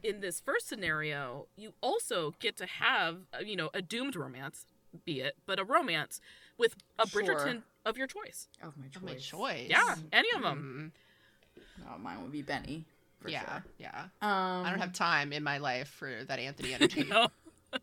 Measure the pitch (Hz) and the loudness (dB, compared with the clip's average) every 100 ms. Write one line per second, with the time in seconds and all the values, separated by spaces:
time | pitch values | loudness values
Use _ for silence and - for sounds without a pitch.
0 | 220 202 196 - - 415 - 226 175 156 | -4 -4 -4 -4 0 0 0 -2 0 0
1 | 151 143 135 131 - - 214 - 247 453 | 0 -2 -4 -8 -12 -14 -16 -2 0 2
2 | - 196 151 - 214 - 180 - - 247 | 2 0 0 0 -2 -2 -6 2 4 6
3 | 170 170 185 123 202 196 156 202 185 226 | 4 0 -8 -8 -4 -2 -2 -2 -2 -2
4 | 277 - 131 127 139 - - _ _ 165 | -2 -4 -6 -8 -10 -12 -18 _ _ -12
5 | - 139 131 - - 190 190 302 269 160 | -4 -2 -2 -4 -2 -2 4 4 6 2
6 | 147 - - - - - 233 - - - | 0 -8 -16 -20 -20 2 2 2 -8 0
7 | 220 202 196 147 285 240 - _ - 226 | 2 4 2 2 2 -2 -6 _ -4 -2
8 | 262 392 427 - - - 160 143 135 160 | -4 -6 -12 -14 -16 -14 -14 -12 -14 -10
9 | 185 135 139 160 254 160 127 185 320 175 | -8 -8 -8 -4 -2 -2 4 6 6 4
10 | 160 220 427 440 202 139 135 131 156 - | 2 4 4 2 0 -2 -6 -8 -10 -12
11 | - _ _ _ _ - - - - - | -20 _ _ _ _ -20 -20 -18 -14 -12
12 | 101 95 - 147 143 139 - 156 160 _ | -10 -8 -8 -8 -4 -6 -4 -8 -10 _
13 | _ _ - 147 101 151 190 - - - | _ _ -6 -6 -6 -8 -10 -14 -12 -12
14 | 175 - 208 196 185 180 180 190 180 180 | -12 -4 0 2 2 0 0 0 -2 2
15 | 175 160 143 147 147 143 143 127 139 - | 4 4 2 0 0 0 0 -2 -4 -8
16 | 135 113 135 135 127 143 127 127 349 - | -8 -8 -4 -4 -4 -6 -6 4 4 4
17 | 269 214 233 - - - _ - | 2 4 4 2 -16 -20 _ -10